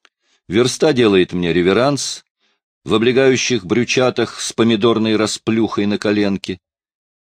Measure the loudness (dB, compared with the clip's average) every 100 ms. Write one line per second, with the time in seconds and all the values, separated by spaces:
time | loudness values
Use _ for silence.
0 | _ _ _ _ -2 0 2 2 0 4
1 | 4 4 2 -2 -2 0 2 2 0 -2
2 | -6 -12 _ _ _ _ _ _ -2 0
3 | 2 2 2 2 0 -4 -2 -2 0 0
4 | 0 -2 -4 -6 -8 0 0 2 2 2
5 | 0 0 -2 -4 -4 -2 -2 -2 -4 -2
6 | -2 0 0 -4 -8 -14 _ _ _ _
7 | _ _